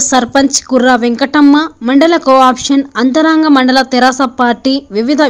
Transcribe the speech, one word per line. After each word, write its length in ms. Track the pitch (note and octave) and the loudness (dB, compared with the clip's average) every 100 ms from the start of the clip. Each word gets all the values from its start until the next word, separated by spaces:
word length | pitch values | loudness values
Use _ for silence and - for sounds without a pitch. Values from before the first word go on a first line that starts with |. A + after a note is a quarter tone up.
| C4+ | -2
సర్పంచ్ 520 | C4 A#3+ C4+ C4+ - - | -2 -2 0 -2 -2 -4
కుర్రా 260 | C4 B3 B3+ | 0 2 0
వెంకటమ్మ, 540 | A#3+ A#3 C4+ D4+ C#4+ C#4+ D#4 - A#3 | 0 -2 -2 2 2 2 0 -6 -2
మండల 260 | C#4 D#4+ E4+ D4 | 2 2 0 2
కోఆప్షన్, 560 | C4 C4 B3+ - C#4 C4+ - | 2 2 0 -2 -4 -4 -4
అంతరంగ 440 | B3+ C#4 D#4+ D#4+ D#4 C#4 | -2 0 0 2 2 2
మండల 240 | B3+ C4 C4 | 2 0 0
తెరాస 300 | B3 B3+ B3+ C4+ - | 0 0 0 -4 -2
పార్టీ 320 | A#3+ A#3 C4+ C4+ C#4 G3+ | -2 -2 -4 -4 -4 -6
వివిధ 260 | A#3 C#4+ D4 | -2 0 0